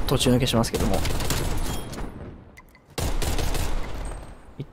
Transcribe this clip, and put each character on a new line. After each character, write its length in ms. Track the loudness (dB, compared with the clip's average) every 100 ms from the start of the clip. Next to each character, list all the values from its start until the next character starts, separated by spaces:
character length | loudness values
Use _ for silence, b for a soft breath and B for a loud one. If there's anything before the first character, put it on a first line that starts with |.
| 2
途 100 | 2
中 140 | 4
抜 80 | 4
け 80 | 4
し 80 | 2
ま 80 |
す 80 | 2
け 60 | 0
ど 80 | 2
も。 100 | 2 2 2 0 0 0 0 0 -2 -6 -8 -8 -10 -14 -16 -18 -20 -20 -20 -16 -6 0 2 2 2 2 2 2 0 0 -4 -6 -8 -12 -16 -16 -14
一 80 | -4